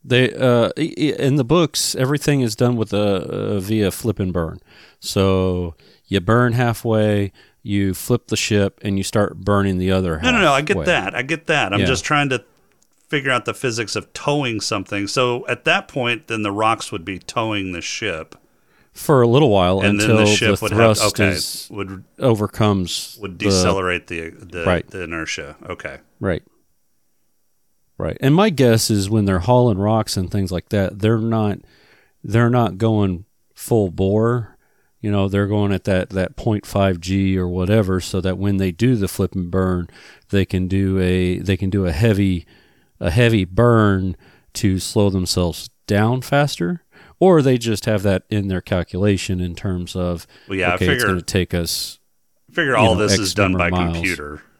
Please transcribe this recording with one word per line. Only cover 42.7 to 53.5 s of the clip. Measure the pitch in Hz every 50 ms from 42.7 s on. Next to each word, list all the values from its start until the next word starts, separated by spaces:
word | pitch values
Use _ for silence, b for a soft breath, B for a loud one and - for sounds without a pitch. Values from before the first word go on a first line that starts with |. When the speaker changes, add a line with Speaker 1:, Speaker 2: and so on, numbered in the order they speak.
| b b b b b b
Speaker 1:
a | - 85
heavy | 78 120 120 117 113 104 95
burn | 90 92 117 117 120 117 113 107 104 98 95 95 92 87 b b b b b b b _
to | - - 98 95 92
slow | - - - 113 101 101
themselves | 92 95 90 - - 90 90 85 78 - - - _ _ _
down | - 104 101 107 110 127 131
faster, | 123 - 139 143 147 143 - - 170 175 180 170 _ _ B B B B B B
or | 175 190 180 160
they | 131 135 127 120
just | 117 117 107 - -
have | 120 107 101 95
that | 104 95 95 _ _
in | 107 104 98 98
their | 95 87
calculation | - - 104 90 85 _ - 90 101 104 98 95 - - 95 90
in | 90 90 85
terms | - - 101 90 87 87 85 -
of, | 92 90 87 87 82 - b b b b b
Speaker 2:
Well, | 98 95
yeah, | 90 87
I | 90
Speaker 1:
okay, | 92 92
it's | 90 87
Speaker 2:
figure, | 123 117 101 95
Speaker 1:
gonna | 87
take | 82 - - 98 90 - -
us, | 87 85 85 - - - - - _ _ _ _ _ _ _ _ _ _ _
Speaker 2:
figure | - 170 165 135
Speaker 1:
you | 127
Speaker 2:
all | 107 107 113 110
Speaker 1:
know, | 90
Speaker 2:
this | 107 101
Speaker 1:
X | 98 92
Speaker 2:
is | 104 95 -
done | 104 101 95